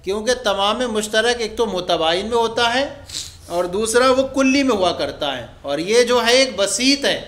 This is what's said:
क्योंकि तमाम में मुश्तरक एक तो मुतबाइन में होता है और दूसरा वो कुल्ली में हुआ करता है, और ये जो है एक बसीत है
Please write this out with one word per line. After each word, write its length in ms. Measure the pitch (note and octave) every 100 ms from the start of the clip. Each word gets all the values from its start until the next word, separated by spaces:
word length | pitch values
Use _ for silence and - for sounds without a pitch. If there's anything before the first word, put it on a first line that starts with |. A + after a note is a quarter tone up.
क्योंकि 300 | F#3 G#3 A3 B3
तमाम 420 | G#3 G3 G3+ A3+
में 80 | B3
मुश्तरक 520 | G#3+ G#3+ A3 A#3 A#3+
एक 160 | G#3+ G#3+
तो 100 | A3
मुतबाइन 580 | F#3 F3+ E3+ D#3+ F3 G#3+
में 80 |
होता 340 | A#3+ A3+ A#3 A#3
है 380 | B3 C#4+ - - - - - -
और 160 | E3+ F3+
दूसरा 420 | F#3+ A3 A#3+ C4
वो 120 | C4 C4+
कुल्ली 320 | C4+ C4+ C#4
में 120 | C4
हुआ 180 | G#3 F3+
करता 380 | E3 C#3+ - D3
है, 160 | C3 A#2 -
और 160 | C#3 D3
ये 220 | F3+ A#3
जो 160 | A#3+ B3
है 140 | A3+ B3
एक 200 | C4 F#3+
बसीत 480 | G3 - B3+ C#4
है 140 | A#3+ D#3+